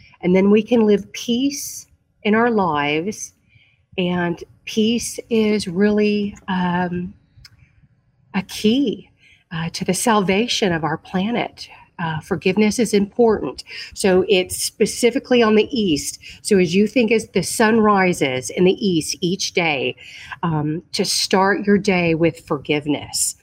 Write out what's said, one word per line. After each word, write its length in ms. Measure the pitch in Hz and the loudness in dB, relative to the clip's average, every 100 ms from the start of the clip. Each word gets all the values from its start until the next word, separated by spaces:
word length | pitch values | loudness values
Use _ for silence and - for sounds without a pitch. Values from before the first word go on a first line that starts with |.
| - _ | -20 _
And 160 | 175 185 | 0 2
then 140 | 202 | 4
we 120 | 214 | 2
can 240 | 220 240 214 | 2 2 4
live 240 | 202 202 | 2 -2
peace 760 | - - 240 277 285 - - - _ _ _ | -12 -6 -2 -2 -4 -10 -14 -18 _ _ _
in 120 | 214 | 0
our 160 | 220 240 | 2 2
lives. 800 | 220 185 147 143 151 180 214 - _ _ _ _ _ _ - | 2 0 0 0 -2 -4 -8 -12 _ _ _ _ _ _ -4
And 460 | 180 180 175 170 - _ - | -2 0 -2 -4 -10 _ -8
peace 520 | - 220 233 - - - | -2 0 0 -4 -10 -2
is 360 | 226 214 208 196 | 0 2 0 -2
really, 720 | 170 208 208 208 208 202 - - | 0 2 2 2 0 -4 -8 -6
um, 640 | 185 180 175 180 180 180 - _ _ - _ _ _ _ _ _ _ _ | -2 -2 -2 -2 -4 -8 -12 _ _ -20 _ _ _ _ _ _ _ _
a 80 | 196 | -6
key, 680 | - - 214 247 269 - - _ _ _ _ | -6 -2 0 2 0 -2 -10 _ _ _ _
uh, 180 | 160 170 | -8 -8
to 140 | - | -6
the 100 | 190 | -4
salvation 800 | 180 - 214 185 190 240 - 202 | -2 2 2 2 0 0 0 0
of 120 | 165 | 0
our 140 | 156 156 | -2 -4
planet. 680 | - 185 196 233 - - - - _ - | -4 -4 -2 -2 -4 -8 -20 -20 _ -10
Uh, 180 | 165 156 | -6 -6
forgiveness 640 | - 165 185 190 214 208 | -6 -4 -2 2 2 2
is 120 | 214 | 0
important. 680 | 208 202 - 233 208 147 - - - - | 0 0 2 2 2 -2 -10 -14 -18 -16
So 320 | - 196 185 185 | -2 2 4 4
it's 280 | 180 185 - | 2 0 -4
specifically 880 | - - 214 - 240 247 - 247 | -6 -2 -2 2 0 0 0 2
on 120 | 220 | 4
the 140 | 214 214 | 4 2
East. 480 | 247 202 143 - - - - | 0 0 -2 -4 -12 -16 -12
So 160 | - 196 | 0 2
as 160 | 180 | 4
you 140 | 180 214 | 2 2
think 240 | - 220 | 2 2
as 160 | 226 220 | 0 -2
the 140 | 196 | -4
sun 360 | 165 - 214 226 | -2 0 2 4
rises 720 | 214 202 185 170 143 127 - | 4 4 2 2 -2 -2 -4
in 140 | - | 2
the 200 | 180 190 | 2 2
East 320 | 208 170 147 - | 0 0 -2 -4
each 320 | 175 190 - | -4 -4 -4
day, 420 | - 165 143 127 - - - - - | -2 -2 -2 -4 -8 -14 -20 -18 -8
um, 400 | 170 156 147 156 - | -4 -2 -2 -6 -6
to 140 | - | -6
start 600 | 180 - - 196 190 202 | -4 -2 0 2 2 0
your 140 | 202 202 | 2 2
day 380 | 202 185 170 160 | 2 0 2 2
with 240 | 165 - | 0 0
forgiveness. 960 | - 151 135 151 147 135 - - - - | -6 -6 -2 -2 -2 -4 -4 -6 -6 -6